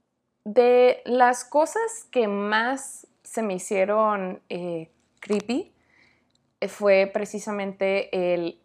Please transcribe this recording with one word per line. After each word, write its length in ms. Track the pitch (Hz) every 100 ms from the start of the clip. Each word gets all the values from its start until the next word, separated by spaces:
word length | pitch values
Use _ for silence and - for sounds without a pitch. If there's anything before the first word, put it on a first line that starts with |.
| _ _ _ _
de 580 | 214 226 240 247 247 -
las 400 | - 247 247 254
cosas 600 | - 294 311 440 453 - -
que 160 | 254 208
más 760 | 202 208 214 240 269 - - - _
se 200 | - 233
me 120 | 220
hicieron, 840 | 180 - 196 196 214 220 202 185 196 -
eh, 420 | 180 175 165 165 _ _ _
creepy, 520 | - 208 208 269 403 _ _ _ _ _ _ _ _ -
eh, 80 | 196
fue 400 | - 202 190 196
precisamente 1200 | 214 202 208 214 202 196 190 196 196 - 185 180
el, 260 | 175 170 -